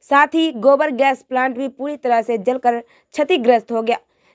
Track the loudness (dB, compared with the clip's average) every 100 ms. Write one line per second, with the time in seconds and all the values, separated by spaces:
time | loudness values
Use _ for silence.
0 | _ 2 2 0 -2 0 2 2 0 0
1 | 0 -2 _ -2 -2 -4 -8 _ -10 -6
2 | -2 0 0 -4 -2 0 -2 -2 -8 _
3 | _ -6 0 2 4 2 2 -6 -4 -4
4 | _ _ _